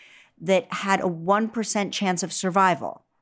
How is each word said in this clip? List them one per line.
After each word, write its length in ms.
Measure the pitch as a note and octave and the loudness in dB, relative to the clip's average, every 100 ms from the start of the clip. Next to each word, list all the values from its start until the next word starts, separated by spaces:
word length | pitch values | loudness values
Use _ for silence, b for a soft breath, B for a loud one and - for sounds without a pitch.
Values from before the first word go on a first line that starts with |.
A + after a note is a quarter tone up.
| b b b b | b b b b
that 260 | E3 F#3 - | 0 0 0
had 260 | - G3 G3 | -6 0 0
a 80 | F#3 | 0
one 400 | E3 E3 G3+ A3 | -4 0 2 2
percent 460 | A#3 G3+ G#3+ G3 | -2 -2 -2 -2
chance 280 | - G3 F3 | -2 -2 -2
of 120 | E3+ | -2
survival. 720 | - F#3+ F#3+ F#3+ D3+ F#2 - _ _ | -2 -2 2 4 2 -4 -10 _ _